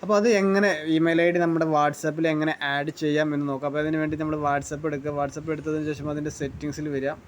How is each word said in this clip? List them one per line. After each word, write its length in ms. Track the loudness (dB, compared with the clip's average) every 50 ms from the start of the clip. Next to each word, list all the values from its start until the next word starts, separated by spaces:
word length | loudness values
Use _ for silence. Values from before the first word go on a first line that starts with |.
| 0
അപ്പോൾ 120 | 4 4 4
അത് 60 | 6 6 4 4
എങ്ങനെ 300 | 4 4 4 4 4 4 2 0 0 0 2
ഇമെയിൽ 240 | 4 4 4 4 4 4
ഐ 20 | 4 4
ഡി 60 | 4 2
നമ്മുടെ 220 | 2 2 2 2 2 4
WhatsApp-ൽ 520 | 4 4 2 0 0 -4 -4 -2 0 0 0 2
എങ്ങനെ 220 | 2 0 -2 -2 -2 -4 -2
ആഡ് 220 | -2 -2 -2 -4 -4 -2 0
ചെയ്യാം 260 | 0 2 2 2 2 0
എന്ന് 100 | -2 -2 -2
നോക്കാം. 180 | -4 -4 -4 -4
അപ്പോൾ 120 | -2 -2 -2
അതിന് 160 | 0 0 0 0
വേണ്ടി 160 | -2 -2 -4 -2
നമ്മൾ 140 | -4 -2 -2 0
WhatsApp 400 | 0 0 0 -2 -4 -10 -6 -4 -4
എടുക്കുക. 220 | -4 -4 -6 -6 -4 -4
WhatsApp 320 | -4 -4 -6 -8 -6 -6 -6
എടുത്തതിന് 320 | -4 -4 -4 -4 -2 -2 -4
ശേഷം 180 | -6 -6 -6 -6 -4
അതിൻ്റെ 180 | -4 -6 -6 -6 -6
സെറ്റിങ്സിൽ 480 | -8 -8 -8 -6 -8 -8 -6 -6 -6 -4 -4
വരിക. 160 | -2 -2 -4 -6 -6 -12